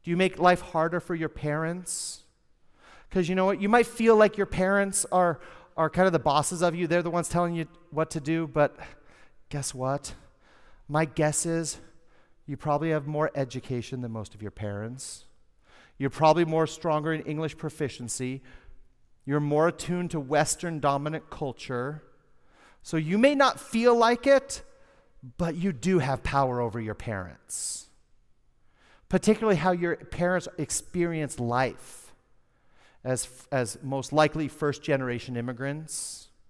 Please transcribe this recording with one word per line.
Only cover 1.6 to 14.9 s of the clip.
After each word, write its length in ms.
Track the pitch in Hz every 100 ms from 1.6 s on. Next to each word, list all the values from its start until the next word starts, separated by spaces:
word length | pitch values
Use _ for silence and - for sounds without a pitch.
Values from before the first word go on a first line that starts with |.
| 160 175 180 - - - _ _ _ _ _ _ - - -
'Cause 180 | 190 170
you 60 |
know 100 | 185
what? 160 | 190 180
You 80 | 202
might 180 | 240 240
feel 300 | - 226 220
like 220 | 214 208
your 80 | 190
parents 580 | - 185 202 196 190 -
are, 260 | 180 175 156 - - - -
are 140 | 160
kind 160 | - 185
of 60 |
the 60 | 165
bosses 440 | 147 151 - 180
of 120 | 175
you. 120 | 170 170
They're 160 | 175
the 80 | 170
ones 180 | 170 160
telling 260 | 175 175
you 140 | 170 156 - -
what 200 | 143 160
to 80 | 160
do, 260 | 139 165 160
but 280 | 151 143 - - - - - - - -
guess 240 | 147 135
what? 400 | 131 127 143 - - - _ _ _ - - -
My 160 | 151
guess 400 | 160 - 151 147
is 360 | 170 165 160 - - - - _ _ _ -
you 100 | 139
probably 320 | 151 147 165
have 180 | 151 139
more 240 | 151 156
education 680 | 143 131 131 - 123 - 127
than 100 | 120
most 240 | 110 101
of 60 | 101
your 100 | 104
parents. 760 | - 107 101 110